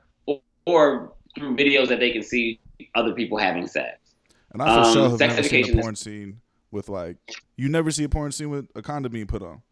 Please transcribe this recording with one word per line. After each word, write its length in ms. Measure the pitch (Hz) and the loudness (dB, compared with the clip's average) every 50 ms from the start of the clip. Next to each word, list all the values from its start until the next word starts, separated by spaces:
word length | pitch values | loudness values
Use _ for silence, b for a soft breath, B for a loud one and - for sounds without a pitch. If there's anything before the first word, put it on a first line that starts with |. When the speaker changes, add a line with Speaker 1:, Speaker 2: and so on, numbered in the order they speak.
| _ _ _ _ - | _ _ _ _ -6
Speaker 1:
or, 140 | - 143 135 _ _ _ _ - | -6 -6 -6 _ _ _ _ -2
or 480 | 175 175 160 151 143 131 120 - - - - _ _ - | 2 4 6 6 6 4 0 -6 -10 -18 -20 _ _ -14
through 200 | - 143 135 123 | -10 -6 -4 0
videos 320 | 123 143 143 139 135 127 | 2 2 4 4 4 4
that 120 | 120 123 117 | 2 2 2
they 120 | 123 120 | 2 0
can 100 | 120 113 | 0 -2
see 380 | 107 - 127 123 117 113 113 - _ - - - - _ - | -6 -4 -2 -2 -2 -2 -4 -8 _ -20 -20 -20 -14 _ -2
other 200 | 113 117 113 - | 0 0 0 -2
people 260 | 120 113 - 107 107 | -4 -4 -4 -2 -2
having 260 | 107 92 87 87 87 | 0 0 -2 -2 -6
sex. 320 | 85 - 76 65 60 - - _ _ _ _ _ _ _ _ _ _ | -6 -6 -6 -6 -6 -10 -16 _ _ _ _ _ _ _ _ _ _
Speaker 2:
And 100 | - 110 | -8 -2
I 40 | 139 | 2
for 160 | 147 113 117 | 4 6 6
Speaker 1:
Um, 120 | 117 117 - | 6 6 6
Speaker 2:
sure 160 | 139 135 127 | 6 4 4
have 80 | 120 | 4
Speaker 1:
sex 140 | 113 139 123 - | 4 2 2 2
Speaker 2:
never 100 | - - | 2 0
seen 140 | - - | 2 2
a 40 | 127 | 2
Speaker 1:
education 180 | 127 120 117 110 | 2 4 2 2
is 40 | 110 | 2
Speaker 2:
porn 120 | 113 107 | 0 -6
scene 460 | - - 110 107 104 104 98 98 113 _ _ _ _ _ - | -8 -10 -12 -12 -12 -12 -14 -14 -18 _ _ _ _ _ -12
with, 180 | - 101 98 - | -10 -10 -8 -8
like, 280 | 101 92 87 85 87 _ _ - - - _ _ _ | -8 -8 -8 -10 -12 _ _ -20 -20 -20 _ _ _
you 120 | - 127 139 | -6 -4 0
never 200 | 156 165 160 160 | 0 0 0 0
see 140 | 151 151 151 | -2 -2 -4
a 60 | 143 | -2
porn 220 | - 156 147 143 | -2 -2 -4 -4
scene 200 | 131 - 151 147 | -6 -8 -8 -6
with 160 | 143 143 131 - - | -6 -8 -8 -10 -14
a 80 | 113 107 | -14 -10
condom 280 | - 147 147 135 123 | -8 -8 -6 -6 -6
being 140 | 113 117 107 | -6 -8 -8
put 160 | 95 117 104 | -6 -8 -8
on. 220 | 95 85 76 - _ _ | -8 -12 -18 -20 _ _